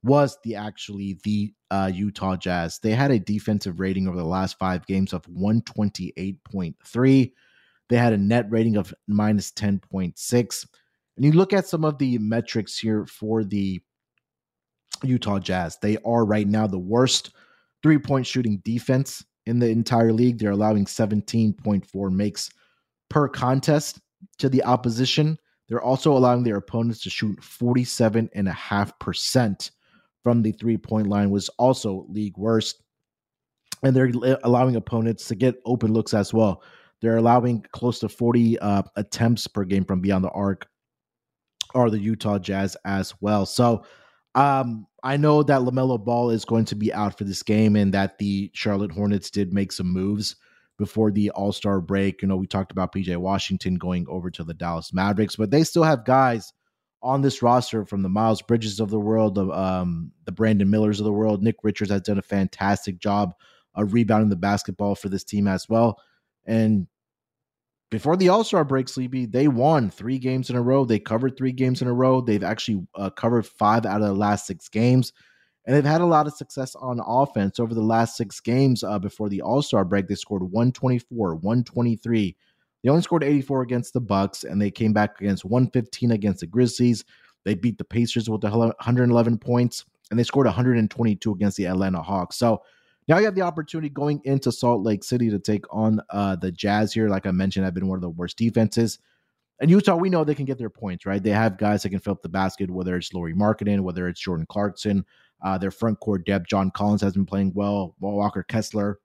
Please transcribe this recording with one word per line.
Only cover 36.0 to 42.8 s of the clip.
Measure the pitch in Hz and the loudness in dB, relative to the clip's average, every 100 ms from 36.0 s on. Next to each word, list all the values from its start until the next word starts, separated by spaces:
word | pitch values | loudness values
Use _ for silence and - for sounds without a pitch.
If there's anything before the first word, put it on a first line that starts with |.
| 107 | 0
as | 110 98 | 0 0
well. | 110 107 87 - - _ _ | 2 2 0 -10 -20 _ _
They're | 113 113 | 0 2
allowing | 117 123 123 117 - | 4 4 4 -2 -6
close | - 123 113 | -4 -4 -2
to | 110 | -6
forty, | - 120 120 117 113 | -2 2 4 4 2
uh, | 104 101 - - | 0 0 0 -6
attempts | 107 - 117 117 - | -8 0 0 0 -2
per | - | -6
game | 92 98 | 0 0
from | 92 92 | 0 0
beyond | 95 95 | 2 0
the | 92 | 0
arc | 90 101 92 - _ _ _ _ _ _ _ _ _ - | -2 -4 -4 -10 _ _ _ _ _ _ _ _ _ -4
are | 127 120 | 2 2
the | 107 | 2
Utah | 104 110 110 101 | -2 -2 -2 -2
Jazz | 92 98 98 - | -2 -2 -2 -4